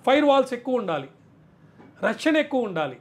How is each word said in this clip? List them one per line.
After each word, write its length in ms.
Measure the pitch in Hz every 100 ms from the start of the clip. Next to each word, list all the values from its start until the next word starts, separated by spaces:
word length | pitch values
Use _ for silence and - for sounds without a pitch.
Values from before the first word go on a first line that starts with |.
| -
ఫైర్ 200 | 285 294
వాల్స్ 280 | 277 262
ఎక్కువ 220 | 240 262 247
ఉండాలి, 340 | 190 151 135 - _ _ _ _ - - - -
రక్షణ 340 | 202 208 311 311
ఎక్కువ 240 | 294 262
ఉండాలి 360 | 220 165 143 123